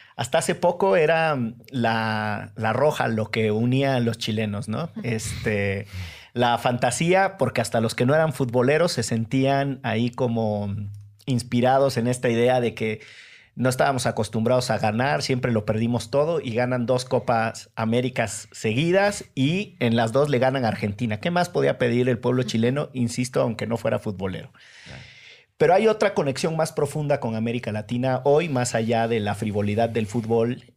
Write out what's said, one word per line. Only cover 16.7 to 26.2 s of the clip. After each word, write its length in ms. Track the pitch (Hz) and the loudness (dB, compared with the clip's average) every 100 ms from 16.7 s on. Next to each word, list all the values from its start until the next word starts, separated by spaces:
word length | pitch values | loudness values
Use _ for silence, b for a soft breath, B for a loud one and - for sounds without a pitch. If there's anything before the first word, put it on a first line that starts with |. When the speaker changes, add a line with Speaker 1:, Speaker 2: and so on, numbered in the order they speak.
| 127 117 | 0 0
Speaker 1:
dos 180 | 127 | -2
Copas 640 | 127 127 - 117 113 - - - | 0 -2 2 0 0 -4 -12 -4
Américas 720 | 113 117 123 123 110 - - | 0 0 0 -2 -4 -4 -14
seguidas 760 | - 113 120 165 185 202 202 - - | -6 -2 0 2 2 2 -2 -6 -2
y 400 | 131 185 208 - | 0 0 -4 -2
en 160 | 120 117 | 0 2
las 140 | 113 | 2
dos 160 | 127 147 | 2 2
le 100 | 131 | 2
ganan 240 | 131 135 117 | 2 2 0
a 40 | |
Argentina. 500 | 101 107 101 123 107 | -2 -4 -4 -4 -2
¿Qué 120 | 175 | -2
más 180 | 175 175 | 0 0
podía 280 | 147 135 - | 0 0 2
pedir 300 | 123 120 127 | 0 2 0
el 100 | 120 | 0
pueblo 240 | 123 123 | 0 0
chileno? 460 | 120 113 117 139 151 | 0 0 0 0 -4
Insisto, 480 | 127 117 - 127 143 | -4 -4 -2 -2 0
aunque 260 | 131 110 107 | 0 -2 -4
no 80 | 113 | -2
fuera 220 | 117 110 | -2 -2
futbolero. 540 | 110 95 95 90 - - B B B | -4 -6 -6 -6 -12 -20 B B B
Speaker 2:
Claro. 160 | 65 B B B B B - | -18 B B B B B 2
Speaker 1:
Pero 160 | 156 185 | 4 6
hay 120 | 220 | 4
otra 260 | 214 202 | 4 2
conexión 400 | 202 | 0